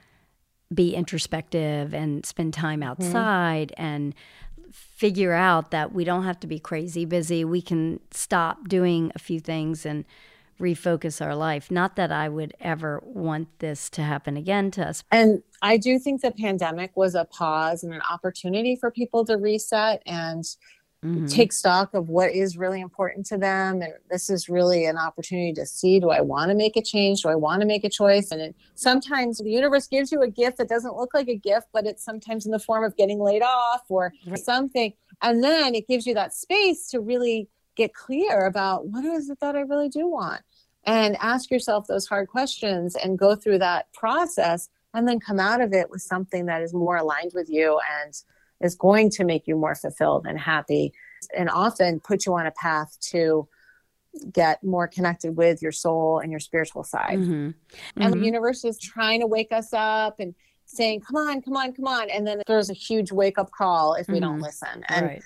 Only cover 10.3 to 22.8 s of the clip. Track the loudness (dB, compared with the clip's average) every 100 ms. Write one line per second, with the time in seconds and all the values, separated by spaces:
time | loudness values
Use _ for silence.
10.3 | _ _ -4 -2 0 0 0 -2 -4 -4
11.3 | -2 -2 -2 -2 0 0 0 -2 -2 -4
12.3 | -4 -8 -8 -6 -4 -4 -6 -8 -6 -4
13.3 | -4 -6 -8 -8 -8 -8 -4 -2 -2 -4
14.3 | -6 0 0 0 -2 -6 -6 2 6 6
15.3 | 4 -2 -4 2 4 4 2 2 0 -2
16.3 | -2 -2 0 -2 -2 -4 2 2 2 -2
17.3 | -2 0 2 0 -2 -6 -6 -6 -4 -6
18.3 | -6 -4 0 0 0 -2 -2 -2 0 2
19.3 | 2 2 0 0 0 2 0 -4 -6 -6
20.3 | -6 -10 -14 _ _ _ _ -6 -4 0
21.3 | 4 4 4 2 2 2 -2 0 2 2
22.3 | 2 -2 -2 -4 -4